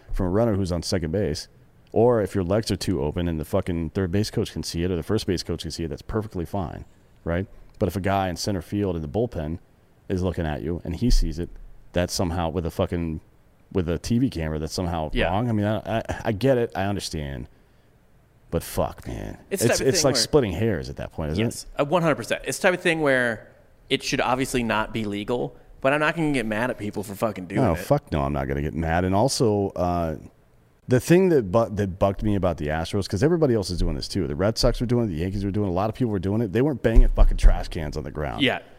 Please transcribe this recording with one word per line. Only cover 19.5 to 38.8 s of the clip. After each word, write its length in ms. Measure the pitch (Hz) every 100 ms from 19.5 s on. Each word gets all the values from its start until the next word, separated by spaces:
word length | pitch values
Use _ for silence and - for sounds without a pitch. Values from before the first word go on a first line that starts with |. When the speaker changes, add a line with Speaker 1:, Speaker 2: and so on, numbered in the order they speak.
| 196
Speaker 2:
the 60 | 110
Speaker 1:
It's, 80 | 294
Speaker 2:
type 20 | 131
of 0 |
Speaker 1:
it's 80 | -
Speaker 2:
thing 60 | 139
Speaker 1:
like 60 | 131
Speaker 2:
where 60 |
Speaker 1:
splitting 300 | - 151 110
hairs 360 | 85 113 87 65
at 80 | -
that 140 | -
point, 200 | - 76
isn't 100 | 85
it? 40 | 117
Speaker 2:
Yes, 180 | - - -
uh, 60 | 143
one 160 | 175
hundred 120 | 165 131
percent. 280 | 110 - -
It's 120 | -
the 100 | 196
type 40 | 180
of 40 |
thing 200 | 180 160
where 480 | 147 131 120 107 - - - _ -
it 140 | 135
should 180 | - 135
obviously 420 | 98 127 131 131
not 300 | 117 107 107
be 120 | 117 104
legal, 500 | 101 104 123 139 - - -
but 120 | 135
I'm 60 | 151
not 160 | 151 165
gonna 160 | 151
get 140 | 139 110
mad 240 | 107 123
at 80 | 113
people 260 | 104 104
for 120 | 98 98
fucking 320 | 117 - 87
doing 140 | 101
Speaker 1:
No, 120 | 120
Speaker 2:
it. 60 | 82
Speaker 1:
fuck 320 | 95 147 -
no, 100 | 78
I'm 120 | 69
not 140 | 71 67
gonna 140 | 69
get 120 | 73
mad. 300 | 62 82 85
And 100 | 92 98
also, 540 | 131 - 117 104 98 -
uh, 400 | 90 87 82 71 - - _ _ _ _ -
the 120 | 123
thing 300 | - 175 190
that 220 | 156 98
bu-, 180 | 110 110
that 260 | 101 101 87
bugged 220 | 98 98
me 120 | 107 101
about 220 | 90 80
the 100 | 73
Astros, 420 | 80 82 104 92
'cause 140 | 95
everybody 320 | 139 175 147 113
else 160 | 95
is 80 | 85
doing 160 | 87 71
this 120 | -
too. 200 | 101 71
The 80 | 73
Red 220 | 101 113
Sox 220 | 131 -
were 60 | 120
doing 200 | 123 113
it, 20 |
the 80 | 78
Yankees 280 | 92 101
were 80 | 98
doing 160 | 101 101
it, 40 |
a 20 |
lot 160 | 87 110
of 60 | -
people 160 | 123
were 80 | 101
doing 220 | 95 107
it. 120 | 113
They 80 | 110
weren't 200 | 143 123
banging 240 | 117 110 -
fucking 280 | - 104 95
trash 300 | - 87 87
cans 280 | 87 76 76
on 60 |
the 80 | 69
ground. 300 | 76 73 55
Speaker 2:
Yeah. 180 | 127 95 - -